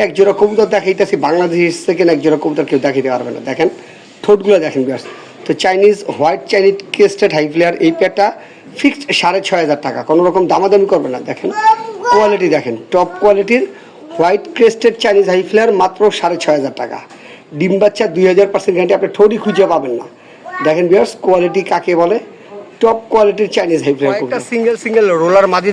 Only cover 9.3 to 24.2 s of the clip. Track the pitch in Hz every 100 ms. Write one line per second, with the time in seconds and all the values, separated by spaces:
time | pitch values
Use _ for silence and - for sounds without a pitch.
9.3 | 190 190 180 151 147 135 123 127 165 180
10.3 | 185 180 170 190 202 196 180 139 127 -
11.3 | - - 427 440 440 453 392 480 480 208
12.3 | 196 175 151 127 113 - 180 180 - 208
13.3 | 202 196 247 - - - - - - 170
14.3 | 202 - - 226 220 233 220 233 202 185
15.3 | 185 180 214 226 196 180 - 208 - 175
16.3 | 170 - 147 135 123 117 117 - - -
17.3 | - - 147 175 196 208 202 208 160 185
18.3 | 180 196 196 202 180 180 190 196 - 208
19.3 | 226 214 180 185 160 135 120 - - -
20.3 | - - - 151 160 175 196 226 - -
21.3 | 180 175 190 - 175 180 170 170 220 -
22.3 | - - - - - 226 226 - 220 208
23.3 | 190 202 214 180 160 180 135 139 214